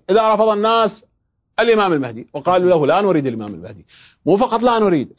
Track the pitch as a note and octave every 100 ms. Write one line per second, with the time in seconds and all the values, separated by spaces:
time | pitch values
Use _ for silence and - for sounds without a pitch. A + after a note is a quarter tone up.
0 | - G#3 A3 G#3+ A3 G#3 A3 A3+ A3 -
1 | _ _ _ _ _ - A#3 G#3+ G3 D3+
2 | B2 A2 - - E3+ F#3 F3+ E3+ C#3+ F3
3 | G3+ D#3+ C#3 A#2 G#2 F2 F2+ G#2+ - -
4 | - _ - G3 A#3+ A3+ B3 A3+ G#3 D#3+
5 | A2+